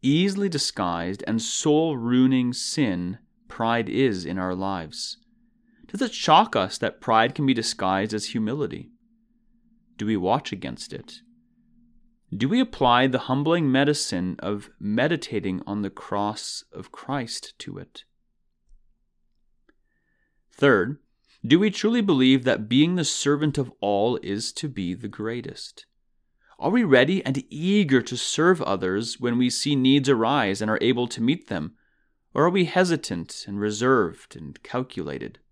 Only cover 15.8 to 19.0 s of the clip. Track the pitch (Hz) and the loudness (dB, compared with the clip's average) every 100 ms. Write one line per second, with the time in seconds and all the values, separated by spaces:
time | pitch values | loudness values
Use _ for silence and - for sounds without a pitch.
15.8 | 101 - - 101 101 107 - - - - | -6 -8 -8 -4 -4 -6 -10 -12 -14 -18
16.8 | 95 - - 139 117 - - - - 92 | -18 -18 -8 -8 -6 -10 -14 -16 -16 -14
17.8 | 90 - - _ _ _ _ _ _ - | -16 -20 -20 _ _ _ _ _ _ -20
18.8 | _ _ | _ _